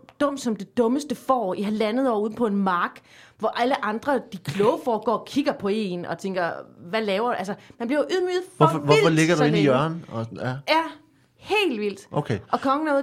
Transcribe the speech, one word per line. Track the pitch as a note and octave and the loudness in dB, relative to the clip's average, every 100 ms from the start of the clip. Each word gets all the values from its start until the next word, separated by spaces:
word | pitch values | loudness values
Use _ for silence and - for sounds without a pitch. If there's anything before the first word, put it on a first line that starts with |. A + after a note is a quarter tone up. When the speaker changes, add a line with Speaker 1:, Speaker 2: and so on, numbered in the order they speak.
| - - | -20 -2
Speaker 1:
dum | C#4+ C#4 | -2 0
som | A#3+ G#3 | -4 -4
det | F#3+ - | -4 0
dummeste | A3+ C#4 - | 2 2 -2
får | - - B3+ F#3+ | -8 0 2 2
i | F#3 | -2
halvandet | G3+ G#3+ A3 B3 C4+ | -2 0 0 2 0
år | G#3+ | 0
ude | A3 | -2
på | G#3+ A#3 | -2 0
en | G3+ | 2
mark, | F#3+ F3 A3 - _ - - - | 2 2 -2 -6 _ -20 -20 -6
hvor | G3 | -4
alle | - B3+ C#4 | 0 0 0
andre, | G3+ A3 C#4+ C4 - | -2 -4 0 -2 -2
de | F#3 | -12
kloge | - F#3+ G#3+ D#4+ | -8 2 2 2
får, | C4 G#3+ | 0 -2
går | A#3+ | 0
og | A3 - | -2 -2
kigger | C4+ C#4+ | -2 -2
på | - G3 | -2 -2
en | A3 G3 F3 - | -2 -2 -4 -6
og | E3+ | -6
tænker, | G3 F#3 E3 C2+ - - | -4 -2 -2 -4 -14 -18
"Hvad | E3+ A3 | -6 -4
laver | G#3 F#3+ A#3+ | 0 0 0
du?" | |
Altså, | - F#3+ - - - | -2 -6 -8 -12 -10
man | A#3 | -2
bliver | D4 | 0
jo | - | 0
ydmyget | F#4 F4+ F4+ F4+ | 0 0 -2 -4
for | - | 2
Speaker 2:
Hvorfor, | D3+ D#3 | 4 4
hvorfor | C#3+ D3 | 4 6
Speaker 1:
vildt | E3 | 6
Speaker 2:
ligger | D#3 D#3+ | 4 4
du | E3 | 4
Speaker 1:
så | |
Speaker 2:
inde | D3 E3 | 4 4
i | D3 | 4
Speaker 1:
længe. | B2+ | 4
Speaker 2:
hjørnet? | D#3+ E3 - | 2 -4 -8
Og, | A2+ A2+ D#2+ | -8 -8 -6
ja. | A#2+ C3 B3+ | -6 -6 0
Speaker 1:
Ja, | D#4+ D#4+ - _ _ _ _ | 0 -2 -10 _ _ _ _
helt | - G#4 F#4 A3 | -2 0 0 -2
vildt. | G#3 G3+ - | -4 -6 -6
Speaker 2:
Okay. | D3 - G#2 - | -6 -2 -4 -2
Speaker 1:
Og | A#3+ | -2
kongen | C4+ C#4+ D#4 | 0 -2 0
er | |
ude | C#4 | 0